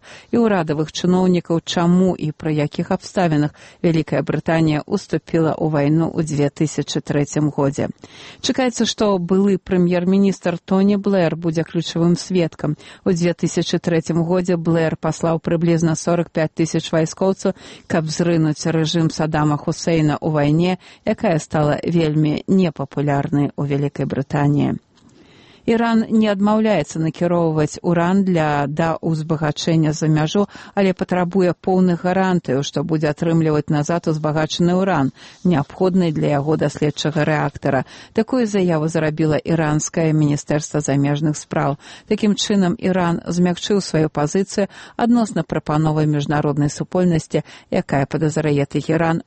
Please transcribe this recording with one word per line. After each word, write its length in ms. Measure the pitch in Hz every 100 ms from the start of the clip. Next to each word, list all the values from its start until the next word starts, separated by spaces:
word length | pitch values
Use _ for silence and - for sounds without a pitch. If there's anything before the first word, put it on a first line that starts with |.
| - - -
і 140 | 240 226
ўрадавых 500 | 196 160 151 156 -
чыноўнікаў, 640 | 180 185 185 175 - 165 -
чаму 480 | - 170 180 185 170
і 160 | 156
пры 320 | - 160 151
якіх 320 | 147 - 170 185
абставінах 560 | - - 175 151 147 - - -
Вялікая 400 | 175 160 151 147
Брытанія 640 | 160 156 - 165 160 151 -
ўступіла 640 | 202 - 160 - 170 160
ў 160 | - 156
вайну 400 | 151 143 156 165
ў 160 | -
дзве 240 | 156 143 143
тысячы 560 | - 156 - 143 156
трэцім 480 | - 147 143 147 151
годзе. 400 | 147 139 143 113 - - - - -
Чакаецца, 480 | - 254 254 - 220
што 320 | - 214 196
былы 400 | 170 190 202 185
прэм'ер-міністр 1040 | - 185 175 180 175 196 196 180 180 170
Тоні 320 | - 190 196 202
Блэр 400 | 202 196 160 160
будзе 320 | 170 160 160
ключавым 480 | 175 160 165 170 175
сведкам. 640 | - 185 160 - 151 151 - -
У 80 | -
дзве 240 | 170 170 165
тысячы 480 | 170 - 165 175
трэцім 400 | - 165 - 165
годзе 320 | 165 185 180 175
Блэр 400 | 165 165 160 160
паслаў 480 | 160 - 165 165
прыблізна 560 | - 165 170 165 165 160
сорак 320 | - 170 165
пяць 240 | - 156 -
тысяч 300 | 160 165 -
вайскоўцаў, 720 | 165 160 - 190 190 196 - - - -
каб 160 | 170 156
зрынуць 480 | 156 170 170 156 151
рэжым 480 | 170 160 160 170 160
Саддама 480 | - 156 156 151 147
Хусейна 640 | - 156 - 165 151 143
ў 80 | 165
вайне, 480 | 156 147 156 180 180 - -
якая 400 | - 220 220 160
стала 400 | - 160 147 143
вельмі 640 | - 170 156 151 151 151 -
непапулярнай 1040 | 190 180 - 139 - 143 139 147 143 143 -
у 80 | 143
Вялікай 400 | 143 143 - 139
Брытаніі. 720 | - 139 147 143 143 135 117 _ _ - - - - - - -
Іран 400 | 233 233 226 220
не 140 | 220 214
адмаўляецца 720 | 196 202 214 220 190 143 165
накіроўваць 800 | 160 - 175 175 165 156 151 -
уран 400 | 180 170 170 196
для, 480 | 190 170 156 147 143
да 320 | 151 165 160
ўзбагачэння 920 | - 156 156 156 151 - - 160 156 151
за 80 | 156
мяжу, 320 | 156 156 202 202 - - -
але 160 | 190
патрабуе 640 | 175 185 180 175 196 180 160
поўных 480 | - 185 185 175 180
гарантыяў, 560 | 185 190 180 - 131
што 220 | 143 151 143
будзе 240 | 156 156
атрымліваць 640 | 147 170 165 156 151 -
назад 320 | 151 147 175 170
узбагачаны 720 | 156 156 151 156 - 175 180
ўран, 320 | 190 165 131 - - -
неабходны 720 | 185 160 143 - 185 185 170
для 240 | 156 151 143
яго 160 | 143 151
даследчага 640 | 147 - 151 - 156 151 151
рэактара. 560 | 151 143 - 147 135 - - -
Такую 320 | - 220 262 220
заяву 400 | 202 180 160 156
зрабіла 560 | 165 156 151 156 147
іранскае 720 | - 165 151 151 - - 160
міністэрства 720 | 156 151 147 - 151 - 151 147
замежных 480 | 139 143 147 156
спраў. 480 | 147 - 160 147 139 - - -
Такім 320 | 220 208 190
чынам, 400 | - 202 180 -
Іран 480 | 185 185 170 170 -
змякчыў 560 | 170 180 175 - 208
сваю 320 | - 156 156
пазіцыю 560 | - 151 196 196 - 190 - - -
адносна 400 | 240 240 214 -
прапановы 640 | 160 160 - 151 156 156 151
міжнароднай 640 | 147 147 147 147 143 143
супольнасці, 720 | - 151 180 180 160 - 156 - - -
якая 320 | 190 - 143 139
падазрае 640 | 151 156 156 151 143 143
Тэхеран 560 | 151 143 160 165 165